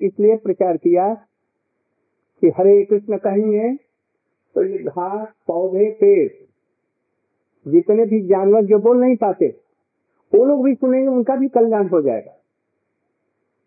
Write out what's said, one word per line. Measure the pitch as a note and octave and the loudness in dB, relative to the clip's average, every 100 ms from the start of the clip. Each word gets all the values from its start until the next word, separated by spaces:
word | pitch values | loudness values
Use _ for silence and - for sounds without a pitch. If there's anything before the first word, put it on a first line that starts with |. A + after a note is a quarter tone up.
इसलिए | G3 - G#3 A3 | -6 0 0 0
प्रचार | G#3+ F#3 F#3 E3 | -2 -2 -2 0
किया | E3+ F3 F#3+ A3 _ _ _ _ _ _ _ _ _ _ _ - | 0 0 0 -4 _ _ _ _ _ _ _ _ _ _ _ -2
कि | E3+ | 0
हरे | - F#3+ G3+ | 2 4 4
कृष्ण | G3+ G#3 G#3 G3 | 2 -2 -2 -6
कहेंगे | G#3 G3+ G#3+ G#3 A3+ C4+ _ _ _ _ _ _ _ - | -4 -2 -2 -2 -2 -6 _ _ _ _ _ _ _ -4
तो | |
ये | F#3+ G3 | -4 -4
घास, | - F3+ F#3 G3+ A3 _ - | -8 -8 -8 -8 -12 _ -8
पौधे, | E3+ F#3 F#3 G#3+ | -4 -4 -2 -2
पेड़ | G#3+ G3+ G3 C#3+ - _ _ _ _ _ _ _ _ _ _ _ _ C#3+ | 0 2 2 0 -6 _ _ _ _ _ _ _ _ _ _ _ _ 0
जितने | E3 - G#3+ A3 | 0 2 0 0
भी | A3 F#3 | -2 0
जानवर | F#3+ G3 G#3+ | 0 2 2
जो | G3 G#3+ | 2 2
बोल | G#3+ B3 | 2 2
नहीं | B3+ B3 | 2 0
पाते, | G#3 F#3+ D3 - _ _ _ _ _ _ - | -2 -2 -4 -4 _ _ _ _ _ _ 0
वो | G3+ | 2
लोग | C4 C#4+ | 2 2
भी | B3+ | 0
सुनेंगे, | B3+ B3+ C4 C4+ | 0 0 0 0
उनका | B3+ A3+ C4 | -2 -2 -2
भी | C4+ | -2
कल्याण | B3 A3+ G#3+ G3 | 0 0 0 -2
हो | E3+ | -2
जाएगा। | C3+ A2 - - _ _ _ _ _ _ _ _ _ _ _ _ | -2 -4 -8 -20 _ _ _ _ _ _ _ _ _ _ _ _